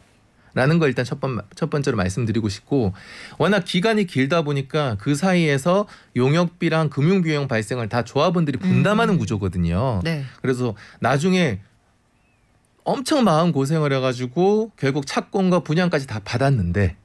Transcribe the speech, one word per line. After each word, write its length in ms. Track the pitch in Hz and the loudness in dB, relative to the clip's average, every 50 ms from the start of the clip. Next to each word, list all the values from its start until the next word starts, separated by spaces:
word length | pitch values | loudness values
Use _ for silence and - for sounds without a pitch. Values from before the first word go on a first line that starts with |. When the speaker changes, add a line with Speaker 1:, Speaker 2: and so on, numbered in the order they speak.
| _ _ _ _ _ _ _ _ _ _ - | _ _ _ _ _ _ _ _ _ _ -2
Speaker 1:
라는 240 | - 127 143 165 | 0 2 2 2
걸 120 | 175 160 139 | 2 2 2
일단 140 | 123 131 123 | 0 -2 -4
첫 160 | - 127 - | -4 -6 -6
번, 220 | - 135 123 101 - - - | -6 -6 -6 -6 -8 -12 -8
첫 160 | - 175 156 | -6 -6 -4
번째로 260 | - 147 139 147 120 | -2 -2 -2 0 0
말씀드리고 500 | 104 90 92 95 131 120 113 110 113 113 | 0 -2 -2 -2 -2 -2 -2 -2 -2 -2
싶고 460 | 104 98 - - - 143 139 113 92 92 - - - - - - - - - | -2 -4 -8 -6 -2 0 0 0 0 -2 -6 -12 -20 -20 -20 -20 -12 -4 0
워낙 260 | 143 180 208 196 - | 2 2 2 2 0
기간이 400 | - - 185 180 220 220 214 202 | 0 -2 0 0 2 2 2 0
길다 380 | - - 131 135 139 175 170 156 | 0 0 -2 0 2 2 0 0
보니까 540 | 147 143 139 135 - - 156 147 127 107 95 | 0 -2 -4 -4 -4 -2 -2 -2 -2 -4 -4
그 160 | - 139 143 | -2 -2 0
사이에서 720 | 139 180 190 180 175 165 151 139 131 - 175 180 202 208 - - - - _ - | 0 2 2 2 2 2 2 0 0 2 2 2 2 0 -2 -8 -20 -20 _ -2
용역비랑 760 | 123 123 135 147 170 175 165 - - 175 165 160 160 160 147 | 0 2 2 2 2 0 0 -2 -4 -2 0 0 0 0 0
금융비용 560 | - 139 139 170 196 196 170 160 151 143 139 | 0 0 2 2 2 2 2 0 0 -2 -2
발생을 420 | 123 120 110 107 - 131 127 113 104 | -2 -2 -2 -2 -2 -4 -6 -4 -2
다 140 | 117 120 113 | -2 -4 -4
조합원들이 560 | - - 135 151 185 170 180 165 143 - - | -2 0 0 2 2 2 0 0 0 -2 -2
분담하는 560 | 190 185 - 127 135 196 214 220 233 226 196 | 0 2 2 4 4 2 2 2 2 2 2
Speaker 2:
음. 20 | |
Speaker 1:
구조거든요. 840 | 147 110 98 113 95 98 92 85 90 85 82 85 95 127 135 113 92 85 | 0 0 -2 -2 -2 -2 -2 -2 -2 0 0 0 0 0 -2 -2 -2 -2
Speaker 2:
네. 200 | 160 165 147 135 127 - - - | -4 -4 -6 -8 -10 -12 -6 -4
Speaker 1:
그래서 320 | 123 131 123 127 120 101 - - - - - | -2 -2 -2 -2 -4 -4 -8 -14 -20 -10 -4
나중에 600 | - 117 135 139 156 185 185 185 175 135 101 98 - - _ _ _ _ _ _ _ _ _ _ _ _ _ _ _ _ _ _ _ _ _ _ _ | 0 0 0 2 2 2 2 2 2 0 -2 -4 -8 -16 _ _ _ _ _ _ _ _ _ _ _ _ _ _ _ _ _ _ _ _ _ _ _
엄청 380 | - 196 277 254 - 311 277 233 | -4 -4 -4 -2 0 2 2 4
마음고생을 680 | 190 156 156 170 175 139 131 135 135 160 160 151 143 135 | 4 4 4 2 2 0 0 0 0 0 0 0 0 0
해가지고 800 | 135 127 131 123 123 127 127 127 170 180 196 208 214 220 226 - | 0 0 -2 -2 -4 -6 -4 -2 0 2 2 2 2 0 -4 -6
결국 300 | - 139 135 139 147 139 | -4 -2 -2 -2 -2 -4
착공과 540 | - - 247 - - - 196 190 185 180 175 | -4 -4 -6 -6 -4 -2 0 2 2 2 2
분양까지 440 | 143 - 151 175 180 175 175 147 139 | 0 0 0 0 2 0 0 -2 -2
다 140 | - 113 104 - | -4 -8 -8 -6
받았는데 720 | - - 113 135 139 139 113 87 87 87 101 101 85 - - | -4 -2 0 2 2 2 2 2 0 0 2 0 0 -2 -6